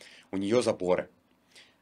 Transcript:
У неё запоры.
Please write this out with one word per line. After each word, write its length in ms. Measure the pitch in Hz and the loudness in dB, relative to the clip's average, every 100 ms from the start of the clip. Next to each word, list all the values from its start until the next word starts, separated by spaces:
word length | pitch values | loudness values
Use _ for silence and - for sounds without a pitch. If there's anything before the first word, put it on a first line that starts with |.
| - - - | -20 -20 -8
У 60 | 98 | -4
неё 240 | 98 120 | 0 2
запоры. 480 | 113 98 90 85 - _ _ _ _ - - _ | 2 0 2 0 0 _ _ _ _ -20 -20 _